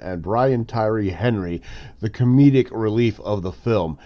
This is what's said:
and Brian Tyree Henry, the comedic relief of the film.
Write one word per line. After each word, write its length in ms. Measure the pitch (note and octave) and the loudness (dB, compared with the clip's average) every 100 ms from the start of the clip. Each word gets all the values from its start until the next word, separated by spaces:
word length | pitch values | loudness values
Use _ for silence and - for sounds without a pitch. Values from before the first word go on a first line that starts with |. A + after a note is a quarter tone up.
and 200 | - F2+ | -8 -8
Brian 440 | E2+ A2+ C3+ B2 A2+ | -4 0 2 0 -2
Tyree 440 | A#2 A2 A2 G2+ | -2 -2 0 -2
Henry, 520 | F2 A#2+ A2 F2+ E2+ - - - - | -2 -2 -2 -4 -8 -10 -16 -18 -10
the 100 | A2 | -8
comedic 580 | - B2 C3 C#3+ C3+ A#2+ | -2 2 6 6 6 2
relief 480 | A2 A2 A2 A#2 G#2+ | -2 -2 2 0 -2
of 220 | - G#2 | -4 -4
the 80 | F2+ | -4
film. 460 | - A#2+ A2 E2 D2+ | -6 -2 0 0 -6